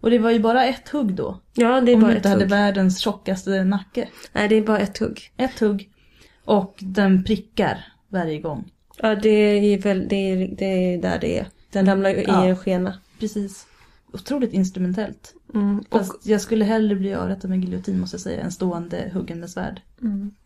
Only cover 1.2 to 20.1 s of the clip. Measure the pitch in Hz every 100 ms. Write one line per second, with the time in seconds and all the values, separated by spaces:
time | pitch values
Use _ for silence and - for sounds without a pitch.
1.2 | - 196 _ - 233 254 240 240 220 208
2.2 | 196 196 190 202 202 196 190 185 220 196
3.2 | - 190 190 196 185 196 190 - - -
4.2 | - - 208 220 214 208 202 - 220 220
5.2 | - - 254 - 214 202 - _ _ _
6.2 | - _ - 214 190 - 190 190 196 185
7.2 | 185 208 - - 175 - - _ _ 190
8.2 | 165 156 165 135 - _ _ - 220 208
9.2 | 214 214 208 208 208 202 196 190 - 196
10.2 | 196 185 185 - 196 190 180 175 185 175
11.2 | 160 175 185 _ _ 196 190 196 196 196
12.2 | 196 190 185 185 190 185 185 185 _ _
13.2 | 214 208 196 - - _ _ _ _ 185
14.2 | - 285 240 190 185 - 180 185 208 -
15.2 | - _ _ 214 202 202 208 220 190 -
16.2 | 190 214 - 220 208 220 214 196 196 196
17.2 | 180 196 190 185 180 180 185 185 180 180
18.2 | - 170 180 180 185 170 170 175 - 185
19.2 | 180 170 175 180 185 190 _ _ 240